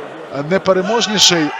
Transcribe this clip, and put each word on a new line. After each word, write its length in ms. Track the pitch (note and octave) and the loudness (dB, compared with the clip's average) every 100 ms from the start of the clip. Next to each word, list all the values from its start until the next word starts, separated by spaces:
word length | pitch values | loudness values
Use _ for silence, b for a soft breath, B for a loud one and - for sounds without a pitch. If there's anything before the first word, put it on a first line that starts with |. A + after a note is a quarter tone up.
| - - - C3 | -14 -16 -10 -8
е, 40 | D3 | -2
непереможніший, 960 | F#3+ F#3+ F#3 F#3 A#3 G3+ G3+ - F3 D3 | 0 2 2 2 0 0 2 2 4 0